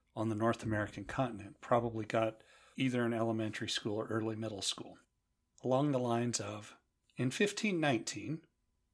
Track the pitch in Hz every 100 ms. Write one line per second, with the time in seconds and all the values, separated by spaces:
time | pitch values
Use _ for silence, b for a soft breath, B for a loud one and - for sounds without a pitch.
0 | _ - 113 107 113 113 110 107 101 -
1 | 104 - 127 107 98 - - 120 120 110
2 | 107 113 113 - b b b - 131 123
3 | 117 117 113 110 110 110 110 - 117 104
4 | 113 110 110 110 110 101 98 - - -
5 | _ _ _ _ _ _ 123 131 147 135
6 | 123 117 120 113 101 104 107 - _ _
7 | _ - 127 - 208 202 214 175 151 117
8 | - - - 160 - _ _ _ _